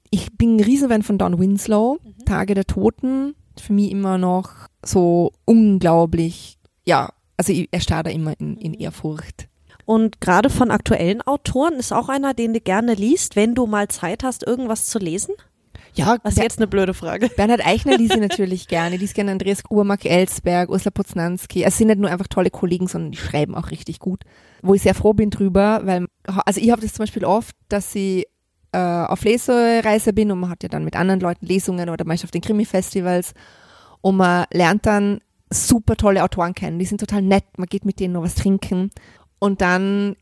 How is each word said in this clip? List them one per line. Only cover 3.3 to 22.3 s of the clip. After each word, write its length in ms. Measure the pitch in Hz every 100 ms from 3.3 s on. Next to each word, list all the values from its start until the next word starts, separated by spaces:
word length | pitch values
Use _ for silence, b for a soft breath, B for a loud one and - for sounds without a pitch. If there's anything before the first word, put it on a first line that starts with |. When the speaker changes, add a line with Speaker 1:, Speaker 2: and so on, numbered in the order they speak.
| 294 _ -
Speaker 1:
Für 140 | -
mich 180 | 202 202
immer 260 | 196 196 185
noch 340 | 180 185 185 - - _ -
so 460 | 196 175 170 170 - -
unglaublich, 1120 | 226 214 190 175 165 165 165 165 - - - _ _ -
ja, 240 | 151 - - _ -
also 140 | 180
ich 160 | 175 -
erstarre 320 | 175 - 156
da 60 | 165
immer 220 | 160 156 -
in, 160 | 151 -
in 140 | 160
Speaker 2:
Mhm. 80 | 156
Speaker 1:
Ehrfurcht. 680 | 170 - 156 151 - - - _ b b -
Speaker 2:
Und 360 | 220 220 -
gerade 280 | - 180 254
von 220 | - 240
aktuellen 500 | 214 - - 170 214
Autoren 540 | - 277 - 254 320 285
ist 160 | 240
auch 160 | 269 214
einer, 240 | 269 277
den 200 | 262 233
du 80 | 226
gerne 320 | - 185 240
liest, 420 | 214 208 339 - -
wenn 180 | 220
du 140 | 240 240
mal 200 | 208 202
Zeit 360 | - 269 -
hast, 220 | 262 240 -
irgendwas 380 | 247 247 220 -
zu 120 | 226
lesen? 380 | 180 175 - 403 _ _ _ - B
Speaker 1:
Ja, 240 | - 160 233
Speaker 2:
Das 160 | 208
ist 40 | 202
Speaker 1:
Ber-, 60 |
Speaker 2:
jetzt 140 | 226 -
eine 80 | 214
blöde 260 | 196 185
Frage. 360 | 180 165 175 240
Speaker 1:
Bernhard 360 | - 208 240 160
Eichner 320 | 214 285 254
lese 180 | 233 226
ich 40 |
Speaker 2:
<laughs> 0 |
Speaker 1:
natürlich 480 | 208 349 190 185 -
gerne. 280 | 170 170 180
Ich 60 |
lese 120 | 196
gerne 180 | - 202
Andreas 320 | 190 190 196
Gruber, 200 | - 208
Mark 220 | 202 202 -
Ellsberg, 640 | 175 190 - - 175 180
Ursula 220 | 190 208
Poznanski. 720 | 208 196 185 170 185 - 190
Es 140 | 196 -
sind 100 | 220
nicht 120 | 208
nur 100 | 202
einfach 180 | 175
tolle 220 | 196